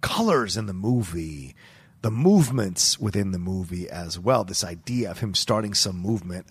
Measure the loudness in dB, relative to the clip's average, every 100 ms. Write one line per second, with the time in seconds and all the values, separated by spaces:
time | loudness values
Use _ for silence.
0 | -2 2 4 4 2 -2 -4 -2 2 2
1 | 0 -4 -6 -8 -14 -18 -20 -20 -20 _
2 | -2 4 6 8 6 2 0 0 0 0
3 | 0 0 0 -2 -2 -4 -4 -8 -8 -10
4 | -10 -2 2 2 0 -4 -6 -8 -6 -4
5 | -4 -4 -4 -2 0 0 0 0 0 -2
6 | -2 -2 -4 -10 -12